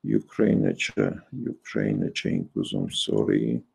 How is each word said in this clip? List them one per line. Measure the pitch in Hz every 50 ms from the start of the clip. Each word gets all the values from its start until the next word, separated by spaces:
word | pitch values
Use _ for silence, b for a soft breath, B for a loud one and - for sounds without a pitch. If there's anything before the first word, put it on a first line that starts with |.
| - 101
Յուկրաինը | 104 104 107 - - - 110 107 - 95 92 92 -
չէ, | - - - - - - - - - - _ - 127 -
Յուկրաինը | - - - _ - - - 50 52 50 50 - -
չէինք | - - - - - 50 50 - _ - 50
ուզում, | - - - - -
sorry։ | - - - - - 52 - 52 50 - 110 113 120 117 - _ _